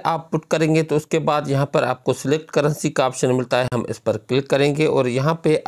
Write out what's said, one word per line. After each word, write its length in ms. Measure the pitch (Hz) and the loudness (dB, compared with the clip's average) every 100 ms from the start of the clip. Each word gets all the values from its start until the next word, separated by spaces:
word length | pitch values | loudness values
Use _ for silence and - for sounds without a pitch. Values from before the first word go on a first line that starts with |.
| - | 0
आप 220 | 165 160 | -4 -4
पुट 120 | 156 - | -8 -2
करेंगे 360 | 160 156 160 | 0 2 2
तो 140 | 156 151 | 2 -2
उसके 220 | - 160 | 0 -2
बाद 280 | 147 151 143 | 0 0 0
यहाँ 160 | 139 143 | -2 0
पर 100 | 156 | 0
आपको 280 | 123 127 - | 0 -2 -2
सिलेक्ट 360 | 127 135 156 - | -2 -2 -2 0
करेंसी 400 | 156 143 147 156 | 0 0 0 -2
का 160 | 156 131 | 0 0
ऑप्शन 260 | - 131 | 0 0
मिलता 260 | 127 120 123 | 0 0 0
है, 100 | 127 | 0
हम 120 | 123 - | -2 -4
इस 80 | 87 | -4
पर 180 | - 107 | -4 -4
क्लिक 300 | - 131 139 | -2 -2 0
करेंगे 360 | 139 143 143 156 | 2 2 2 2
और 220 | 135 127 | 2 0
यहाँ 320 | 123 143 160 | 0 0 0
पे 180 | 160 156 | 0 0